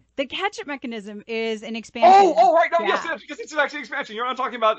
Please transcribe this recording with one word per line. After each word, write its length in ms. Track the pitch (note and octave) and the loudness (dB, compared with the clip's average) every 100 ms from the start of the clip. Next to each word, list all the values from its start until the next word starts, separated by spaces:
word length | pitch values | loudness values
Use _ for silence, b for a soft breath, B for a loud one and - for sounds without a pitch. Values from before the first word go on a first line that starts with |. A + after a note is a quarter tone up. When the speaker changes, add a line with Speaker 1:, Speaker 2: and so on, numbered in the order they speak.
| _ - | _ -10
Speaker 1:
The 100 | C4+ | -8
catch-up 400 | D4+ G4 A4+ C#4+ | -6 -8 -8 -12
mechanism 560 | C#4+ B3 A3+ G3 G#3 | -12 -10 -12 -12 -16
is 380 | G3+ A3+ A3+ A3 | -8 -6 -4 -6
an 120 | A3 | -8
expansion. 360 | A3+ - A#3+ E4+ | -12 -12 2 6
Speaker 2:
Oh, 220 | G4 F#4+ D4+ | 8 6 6
oh, 160 | F4+ | 6
right. 160 | E4 E4+ | 4 2
No, 140 | E4+ | 0
Speaker 1:
Yeah. 40 | - | 0
Speaker 2:
yes, 120 | - E4 | -2 -4
yes, 120 | C4 | -8
because 180 | - C#4+ | -10 -14
it's 160 | - | -6
actually 240 | D4+ C#4 D4 | -2 -2 -4
expansion. 360 | B3 C#4+ C#4 | -8 -8 -8
You're 120 | G#3+ B3 | -6 -6
not 100 | B3+ | -4
talking 200 | B3+ A#3+ | -6 0
about, 200 | A3 | 0